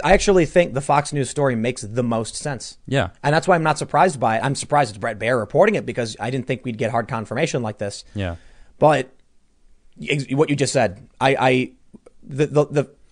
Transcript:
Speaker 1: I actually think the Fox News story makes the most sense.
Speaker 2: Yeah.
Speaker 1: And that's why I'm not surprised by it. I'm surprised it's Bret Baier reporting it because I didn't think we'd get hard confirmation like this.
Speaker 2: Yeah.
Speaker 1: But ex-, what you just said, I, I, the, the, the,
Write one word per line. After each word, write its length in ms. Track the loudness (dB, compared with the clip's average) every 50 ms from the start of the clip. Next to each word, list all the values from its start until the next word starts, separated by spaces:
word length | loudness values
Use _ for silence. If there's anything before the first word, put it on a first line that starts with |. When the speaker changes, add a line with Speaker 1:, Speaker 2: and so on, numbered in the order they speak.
| 6
Speaker 1:
I 100 | 4 4
actually 320 | 4 6 4 4 4 4
think 300 | 4 4 2 2 2 0
the 60 | -2
Fox 300 | 0 2 2 2 0 0
News 180 | -2 -4 -4 -2
story 240 | -2 0 0 0 0
makes 260 | 0 -2 -2 -4 -4
the 220 | -8 -6 -4 -2 -2
most 320 | 0 -2 -2 -4 -6 -8
sense. 420 | -8 -6 -6 -8 -8 -10 -14 -18 -16 -6
Speaker 2:
Yeah. 220 | -2 -2 0 0 -2 -4 -4 -2
Speaker 1:
And 100 | 0 0
that's 140 | 2 4
why 80 | 4 4
I'm 80 | 4 4
not 140 | 2 0 -2
surprised 400 | -2 0 2 4 4 4 2 0
by 180 | 0 0 0
it. 40 | 0 0
I'm 100 | -2 -2
surprised 360 | -4 -2 0 2 2 2 0
it's 80 | -2 -6
Bret 180 | -6 -6 -4
Baier 220 | -2 -2 0 0 0
reporting 340 | 0 0 2 4 4 4 2
it 100 | -2 -4
because 300 | -4 -4 -4 -4 -4 -6 -8
I 100 | -6 -4
didn't 160 | -4 -4 -4
think 180 | -4 -6 -6 -6
we'd 140 | -8 -4
get 140 | -4 -2 -2
hard 160 | 0 -2 -2
confirmation 560 | -2 -4 -6 -6 -6 -4 -4 -2 -2 -2 -4 -4
like 160 | -6 -6 -6
this. 260 | -8 -8 -8 -10 -14 -10 -6
Speaker 2:
Yeah. 220 | -6 -4 -6 -6 -8 -14 -20 -20 -20 -20 -20 -2
Speaker 1:
But 340 | 2 4 4 4 2 -2 -6 _ _ _ _ _ _ _ _ _ _ _ -20 -20 _ _ -20 -18 -10 -6
ex-, 240 | -4 -2 -2 -2 -2
what 180 | 0 0 0 0
you 60 | 0
just 180 | 0 -2 0 0
said, 340 | 0 0 0 -2 -8 -18 -18 _ 0
I, 160 | 0 0 2 2
I, 320 | 2 2 2 2 0 -4 -8 _ _ _ -20 -20 _ _ -20 -20 -16
the, 220 | -8 -4 -2 -2
the, 200 | 2 2 2 2
the, 260 | 2 0 -2 -2 -2 -6 _ -20 -4